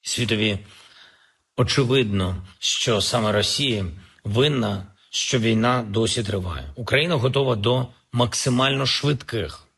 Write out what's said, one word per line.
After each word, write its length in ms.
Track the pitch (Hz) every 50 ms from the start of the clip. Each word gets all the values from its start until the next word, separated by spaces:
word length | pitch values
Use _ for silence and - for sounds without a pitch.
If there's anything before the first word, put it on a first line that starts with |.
Світові 560 | _ - - - 123 107 113 104 110 110 101 95 - - - - - - - - - - _ _ _ _ _ _ _ _ _
очевидно, 840 | - 123 - - - - 117 131 139 120 104 101 98 92 92 92 92 - - - _
що 420 | - - - - - 131 113 101
саме 320 | 95 - - 123 107 107
Росія 540 | 104 104 104 - - - 143 135 113 104 95 87 - 92 - - _ _ _
винна, 640 | 107 101 117 139 151 147 127 110 104 101 98 98 - - _ _ _
що 280 | - - - - - 123
війна 440 | 110 113 113 110 113 123 127 123
досі 400 | 117 104 101 110 113 107 - 123
триває. 500 | 107 98 101 98 92 87 78 65 67 73 -
Україна 380 | - 120 - - 135 156 175 170
готова 420 | 135 110 131 127 139 139 131 120
до 300 | 104 101 120 123 127 127 127 - _ _ _
максимально 760 | - 120 120 113 - - - 135 123 123 131 135 139 135 135
швидких 800 | 131 - - - 143 147 123 - - 120 113 85 78 - - - _ _